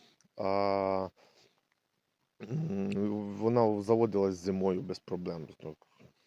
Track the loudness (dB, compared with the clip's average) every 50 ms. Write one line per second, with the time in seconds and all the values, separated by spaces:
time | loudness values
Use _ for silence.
0 | -20 _ _ _ _ _ _ -4 0 2 2 4 4 4 2 2 2 2 0 0
1 | -2 -4 -8 _ _ _ _ _ _ _ _ _ _ _ _ _ _ _ _ _
2 | _ _ _ _ _ _ _ -16 -10 -6 -4 -4 -4 -2 -2 -4 -4 -2 -2 -2
3 | -2 -2 -2 -4 -6 -6 -4 -2 0 2 4 4 4 4 2 2 2 2 4 4
4 | 4 2 2 2 2 2 0 -2 -2 -2 -2 0 2 0 0 0 -4 -6 -8 -10
5 | _ -8 -8 -6 -6 -6 -8 -8 -10 -14 -16 -16 -14 -16 -16 -16 _ _ _ _
6 | -20 -20 _ _ _